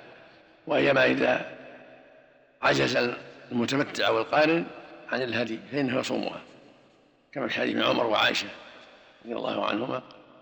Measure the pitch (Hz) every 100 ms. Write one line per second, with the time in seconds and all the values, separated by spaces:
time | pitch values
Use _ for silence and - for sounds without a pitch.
0 | - - - - - - 156 135 139 135
1 | 127 131 127 127 - - - - - -
2 | - - - _ _ - 135 139 131 127
3 | 123 - - - - 123 113 135 143 -
4 | 104 113 110 143 156 165 - - - -
5 | - 120 127 110 113 110 - 139 131 -
6 | - 117 98 - - - - - _ _
7 | _ _ _ 143 117 120 123 107 117 123
8 | 117 107 117 110 101 - - - - -
9 | - - 113 110 110 104 104 107 131 127
10 | - - - -